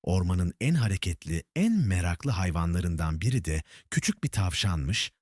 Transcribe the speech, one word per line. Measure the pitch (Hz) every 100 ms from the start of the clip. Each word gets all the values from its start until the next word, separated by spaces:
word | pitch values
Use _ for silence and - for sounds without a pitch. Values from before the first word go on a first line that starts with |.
Ormanın | - 92 90 90 87 -
en | 131
hareketli, | 165 110 98 92 82 - 82 - 156
en | 220
meraklı | 220 117 92 87 85 139
hayvanlarından | 92 92 82 85 85 87 80 80 80
biri | 107 127
de | 82 78 - - _
küçük | - - -
bir | -
tavşanmış. | - 92 - 104 82 69 110 - _